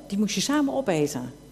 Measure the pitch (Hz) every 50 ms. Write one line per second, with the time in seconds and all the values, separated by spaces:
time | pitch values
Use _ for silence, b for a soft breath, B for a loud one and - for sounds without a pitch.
0 | - - 202 202 214 202 - 196 - - 285 302 277 269 - - 262 202 165 156
1 | 147 143 - 127 127 127 - - - -